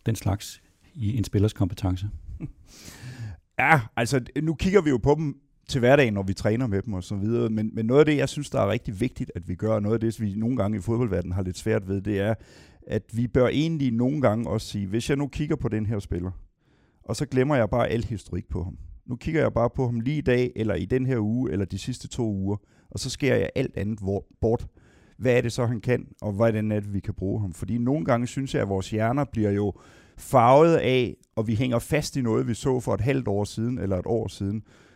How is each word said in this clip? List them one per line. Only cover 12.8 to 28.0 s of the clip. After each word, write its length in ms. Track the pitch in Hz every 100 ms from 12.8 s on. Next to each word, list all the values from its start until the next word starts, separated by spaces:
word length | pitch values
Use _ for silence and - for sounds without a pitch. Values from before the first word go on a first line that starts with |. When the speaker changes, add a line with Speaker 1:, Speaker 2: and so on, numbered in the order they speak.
| -
Speaker 2:
at 160 | 107 -
vi 140 | 110 120
bør 200 | - 123
egentlig 440 | 135 160 165 135
nogle 300 | 113 123 151
gange 280 | 127 107 117
også 180 | 107 -
sige, 200 | 104 95
hvis 220 | 110 -
jeg 80 | 143
nu 100 | 143
kigger 280 | - 151 156
på 120 | 113
den 160 | 110 104
her 140 | 110
spiller, 320 | - 90 90 90 - _ _ _ _ _
og 120 | - 107
så 100 | 139
glemmer 300 | 127 131 139
jeg 140 | 110
bare 200 | 123 113
al 140 | 120
historik 420 | 95 104 - 87 -
på 140 | 87
ham. 140 | 85 - - - -
Nu 100 | 123
kigger 260 | - 160
jeg 120 | 117
bare 160 | 113 120
på 160 | - 127
ham 140 | 120
lige 180 | 117 151
i 40 |
dag, 300 | 135 131 123 -
eller 200 | 110 90
i 100 | 95
den 200 | 127 131
her 140 | 123
uge, 320 | 107 120 131
eller 140 | 90 95
de 120 | 98
sidste 300 | - 123 -
to 240 | - 113
uger, 240 | 98 95 101 _ _ _
og 100 | -
så 100 | 131
skærer 280 | - 135 113
jeg 120 | 95 -
alt 220 | 135 -
andet 240 | 101 107
vor-, 240 | 98 98 - -
bort. 260 | 113 120 - _ - _ _ -
Hvad 200 | 127 123
er 40 |
det 100 | 120
så, 140 | 117 117
han 160 | 120
kan, 260 | - 120 - -
og 100 | 107
hvordan 400 | 98 113 110 107
er 80 | 107
det, 140 | 104
vi 60 | 101
kan 140 | -
bruge 280 | 95 95 110
ham? 120 | 101
Fordi 240 | 80 98 117
nogle 280 | 120 151